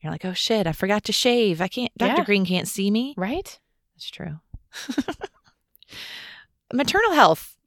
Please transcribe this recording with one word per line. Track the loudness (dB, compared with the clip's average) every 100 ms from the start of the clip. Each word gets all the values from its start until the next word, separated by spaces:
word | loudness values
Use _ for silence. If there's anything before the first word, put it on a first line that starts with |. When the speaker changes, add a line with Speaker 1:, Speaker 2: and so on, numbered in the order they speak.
Speaker 1:
You're | -8
like, | -8
"Oh | -6
shit, | -4 0 0 0
I |
forgot | -2 0 -2
to | 0
shave. | 0 2 4 4 2
I | -2
can't, | -4 -6 0
Doctor | 2 2
Speaker 2:
Yeah. |
Speaker 1:
Green | 4 2 2
can't | 0 -2
see | -2 0
me." | 0 -2 -4
Speaker 2:
Right? | -4 -4 -8 -14 _ _ _
Speaker 1:
That's | _ -18
true. | -12 -12 -12 _ -20 _ -18 -8
<laughs> | -6 -6 -8 -12 _ _ _ _ _ _ -18 -16 -16 -16 -20 -20 _ _
Maternal | -2 0 2 4
health. | 6 6 6 -2 -20